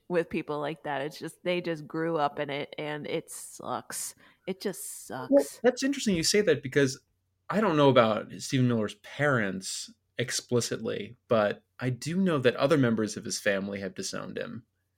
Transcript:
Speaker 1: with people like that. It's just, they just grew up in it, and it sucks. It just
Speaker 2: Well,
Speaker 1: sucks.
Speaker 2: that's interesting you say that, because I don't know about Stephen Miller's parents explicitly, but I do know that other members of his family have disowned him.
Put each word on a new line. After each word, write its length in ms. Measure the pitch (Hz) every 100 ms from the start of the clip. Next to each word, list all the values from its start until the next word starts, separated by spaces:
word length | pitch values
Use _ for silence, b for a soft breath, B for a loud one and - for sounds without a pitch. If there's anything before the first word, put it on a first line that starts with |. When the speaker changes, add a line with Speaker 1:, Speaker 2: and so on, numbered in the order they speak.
| -
Speaker 1:
with 220 | 175 170
people 300 | 160 151 147
like 240 | 147 160
that. 180 | 147 139
It's 160 | 147 -
just, 240 | 165 -
they 160 | 180 180
just 260 | 170 160 147
grew 300 | 160 165 165
up 220 | 143 -
in 80 | 147
it, 240 | 139 - -
and 280 | 151 151 -
it 220 | 165 -
sucks. 840 | - - - - 123 - - - - b b -
It 140 | 190
just 440 | 208 180 - - - - 254
Speaker 2:
Well, 180 | 277 277
Speaker 1:
sucks. 140 | -
Speaker 2:
that's 200 | 240 247
interesting 340 | 262 277 220 170
you 60 |
say 180 | 156 208
that, 200 | 185 135
because 380 | 135 143 131 - _ _ _ _ -
I 100 | 180
don't 160 | 214 151
know 120 | 139
about 440 | 123 110 107 - 92
Stephen 300 | - 135 123
Miller's 260 | 117 104 -
parents 960 | - - 147 127 101 95 - - - _ _ -
explicitly, 960 | 120 - - 120 - 123 110 107 104 - -
but 340 | 113 104 - _ -
I 100 | 127
do 260 | 123 147 175
know 180 | 185 147
that 180 | 123 -
other 220 | 139 156
members 380 | 120 113 104 107
of 80 |
his 140 | 107 -
family 420 | 104 98 98 101
have 140 | 98
disowned 440 | 95 95 101 98 101
him. 260 | 101 113 - _ _